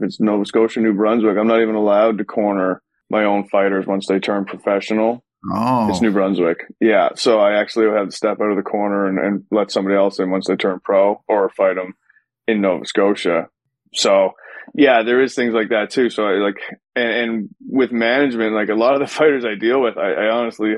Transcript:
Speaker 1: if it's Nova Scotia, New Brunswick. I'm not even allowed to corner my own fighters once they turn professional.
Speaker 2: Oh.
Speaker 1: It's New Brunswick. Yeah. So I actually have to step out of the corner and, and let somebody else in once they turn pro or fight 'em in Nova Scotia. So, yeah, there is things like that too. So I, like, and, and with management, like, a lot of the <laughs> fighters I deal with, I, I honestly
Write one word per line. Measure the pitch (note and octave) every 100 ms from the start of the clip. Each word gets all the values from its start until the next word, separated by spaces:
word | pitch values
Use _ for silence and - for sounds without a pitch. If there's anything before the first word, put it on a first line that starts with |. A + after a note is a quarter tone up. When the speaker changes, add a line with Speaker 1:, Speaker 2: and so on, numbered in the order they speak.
| G2+
Speaker 1:
if |
it's | -
Nova | G#2+ G#2 G2+
Scotia, | A2+ A2+ -
New | A2+
Brunswick. | G2 G#2+ A#2 A2 G2
I'm | A2
not | A2+
even | A2 A2
allowed | G#2 G2+ A2+ G#2
to |
corner | G2+ - G#2 G2 F#2 F2+ _ _ -
my | G#2+ G#2
own | G2+ G2
fighters | G2+ G2 G2 F#2+
once | G2 -
they | G2
turn | G#2 G2+ G2
professional. | F#2+ - G2 - A2 A2 B2 _ _ A2
Speaker 2:
Oh. | G#2 A#2+ B2+ G#2+
Speaker 1:
It's | F#2
New | A2+
Brunswick. | G2 F#2+ F#2 F2 E2+ - -
Yeah. | A2+ G2+ E2+ -
So | - A2
I | G#2 G#2
actually | G#2 A#2 A2
have | G#2 F#2+
to | -
step | G#2+ G2+
out | G#2+
of | G2+
the |
corner | G2 G#2+ G#2 G2+ G2
and, | F#2+
and | F#2 G2+ -
let | G#2+ G2+
somebody | - G2 G2+
else | G2 G2
in | F#2
once | F#2+ F#2
they | F#2+
turn | G2+ F#2
pro | - G2 G2+ G#2 -
or | G#2+ F#2+
fight | - F#2+ F#2
'em | F#2 - _ _ _ _ -
in | G#2+
Nova | G2 E2+ -
Scotia. | - G2 G#2 F2+ E2+ - _ _ _ _
So, | - A#2 G2 F#2+ - - - - -
yeah, | C#3 A#2+
there | A2+ B2
is | C3 -
things | A#2+
like | A2+ G#2
that | A2+ G#2
too. | - A#2+
So | A2 G#2
I, | F#2+
like, | G2+ G2+ - - _ -
and, | A#2
and | A2+ A#2 A2+ G2+ - -
with | C3 B2
management, | A#2+ A#2 B2+ C#3+ A#2 A2 G#2+
like, | G#2
a | G#2+
lot | A#2+
of | C#3
the | C#3+
<laughs> |
fighters | - D3+ C#3 A#2
I | G2+
deal | A2+ C3
with, | A#2+ G2
I, | F#2+
I | D#2+ G#2+
honestly | A#2 A#2 - G#2+